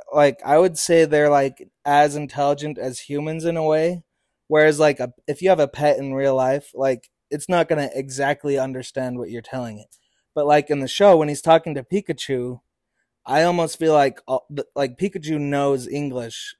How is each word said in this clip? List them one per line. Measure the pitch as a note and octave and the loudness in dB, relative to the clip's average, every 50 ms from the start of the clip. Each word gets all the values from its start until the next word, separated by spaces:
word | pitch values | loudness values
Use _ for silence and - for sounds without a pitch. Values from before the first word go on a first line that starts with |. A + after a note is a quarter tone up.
| - - | -18 -4
like, | B2 D3+ D3 C#3+ B2+ - - | 2 4 4 4 2 0 -2
I | - C#3+ D#3 | 2 4 4
would | F3+ F#3+ E3 - | 4 4 2 -2
say | - - E3+ E3 D#3+ | -2 2 4 4 4
they're, | D3+ D3+ D3 D3 D3 | 4 4 2 4 4
like, | D3 C#3+ C#3 C3+ C3 - - - _ _ _ | 4 2 2 0 -4 -8 -20 -20 _ _ _
as | D3 C#3+ D3 D3 D3 C#3+ | 2 4 4 4 4 2
intelligent | D3+ D3 C3+ - - C#3+ C#3+ D3 C#3 D3 D3+ D3 - | -4 -10 -10 -6 -4 -2 -2 -2 -2 -4 -10 -8 -8
as | - C3 B2 - | -8 -8 -8 -10
humans | - - C#3+ C#3+ D3 D#3 D#3+ E3 D#3 | -12 -10 -8 -8 -6 -6 -8 -6 -4
in | E3+ E3+ | -4 -4
a | E3 D#3+ | -2 -2
way. | D#3 D#3 D#3 D#3+ E3+ F3+ F3 - _ _ _ _ _ _ _ _ _ | 0 0 2 0 -2 -2 -4 -10 _ _ _ _ _ _ _ _ _
Whereas, | D3+ D3+ D3+ D#3 D3+ C#3+ | 2 4 4 4 4 4
like, | D#3 D3+ C#3 - | 2 2 2 0
a, | B2 B2 - _ _ - | -6 -8 -10 _ _ -10
if | D3 - F3+ | -8 -4 2
you | F#3+ | 2
have | F#3 D#3+ | 4 4
a | D3 C3+ | 2 0
pet | - - D3 D3 C#3+ - | -2 -2 0 0 0 0
in | C#3 C#3 C3+ | -2 -6 -4
real | C3+ C#3 C#3 C3 | -2 0 0 0
life, | C3 C3 C3 C3+ C#3+ - - - | 2 0 0 0 -2 -4 -10 -8
like, | - C3+ C3+ C3 A#2+ - _ _ _ _ _ | -4 -2 -2 -2 -2 -6 _ _ _ _ _
it's | D3 D3+ - - | -10 -10 -4 -2
not | F3+ F3 D#3+ - | 0 0 2 0
gonna | E3 D3+ C#3+ C3+ - | 0 -2 -2 -4 -6
exactly | C3 C#3 C#3 C3 C3 C#3 C3+ D3 - - D3 C#3 C3+ | -8 -8 -8 -6 -4 -2 -2 -2 -2 -2 -2 -2 -2
understand | C3 C3+ C3 B2+ B2+ - - C#3 C3 B2+ B2 B2 | -2 -4 -6 -10 -12 -10 -8 -8 -8 -6 -8 -8
what | B2 E2+ | -10 -10
you're | A2+ A#2 A2 | -12 -14 -14
telling | - - C3 B2 A#2 G#2+ G#2+ | -12 -12 -10 -10 -10 -12 -16
it. | - _ _ _ _ _ _ _ _ _ _ | -18 _ _ _ _ _ _ _ _ _ _
But, | D3+ D3 D3 | -4 2 4
like, | D3 D3+ C#3+ - | 4 4 4 0
in | D3 C#3+ | -4 -4
the | C3+ B2+ | -4 -6
show, | - - G3+ G3+ F#3 D#3+ | 0 4 6 6 6 6
when | D3+ D3 | 4 0
he's | D3 C3+ | -4 -4
talking | - E3 D#3+ D#3+ D#3+ E3+ D3+ | 2 4 4 4 4 0 -8
to | C#3 B2 | -8 -8
Pikachu, | - F3 G#3 G#3 - D#3 - - - C3+ B2+ B2 B2 B2 B2 _ _ _ _ _ _ _ _ _ _ _ _ _ | -4 -6 -6 -4 -4 -8 -10 -6 -6 -6 -6 -6 -8 -10 -14 _ _ _ _ _ _ _ _ _ _ _ _ _
I | - C3 D3+ E3 | -2 0 2 2
almost | F3 F3 F3 E3 D#3 - - | 2 2 0 -2 -4 -4 -2
feel | E3 D#3+ D#3 | 0 2 4
like, | D3 C#3 C3+ - - _ - | 4 4 2 0 -4 _ -6
uh, | C3 B2+ - _ | -4 -4 -4 _
the, | D3 C#3+ C3 - _ | -10 -10 -10 -10 _
like, | C#3+ C#3+ C3 B2 - | -4 -4 -4 -4 -6
Pikachu | F3+ G3+ - F#3 D3+ D3+ D#3+ D3+ | -6 -6 -6 -8 -8 -6 -6 -4
knows | D3 C#3+ C#3+ C#3+ C#3+ C#3 C#3 C3 B2 - | -4 -2 -2 -2 0 0 -2 -2 -4 -8
English. | - D3 D3 C#3 B2+ B2 A#2 A#2 - - - - - _ | -8 -8 -6 -6 -8 -8 -10 -10 -14 -14 -16 -18 -18 _